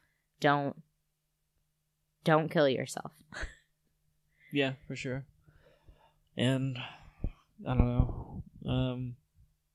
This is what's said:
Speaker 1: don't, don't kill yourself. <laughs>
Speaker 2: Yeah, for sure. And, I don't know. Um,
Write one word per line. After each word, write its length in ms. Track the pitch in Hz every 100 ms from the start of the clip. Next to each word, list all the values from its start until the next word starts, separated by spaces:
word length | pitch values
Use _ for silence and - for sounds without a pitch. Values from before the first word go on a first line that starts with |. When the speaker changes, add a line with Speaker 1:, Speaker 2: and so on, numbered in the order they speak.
| _ _ _ _
Speaker 1:
don't, 360 | 147 143 143 - - _ _ _ _ _ _ _ _ _ _ _ _ _
don't 260 | - 156 160
kill 180 | 165 143
yourself. 440 | 120 131 - - - _
<laughs> 140 | - - - _ _ _ _ _ _ _ _ _
Speaker 2:
Yeah, 220 | 143 135 135 -
for 100 | 131
sure. 300 | 139 127 135 _ _ _ _ _ - - _ _ _
And, 440 | - 120 131 135 127 - - - - - - _ - 170
I 60 |
don't 120 | 127 123
know. 560 | 123 123 - - - - - -
Um, 500 | 127 127 127 127 123 _ _ _ _ _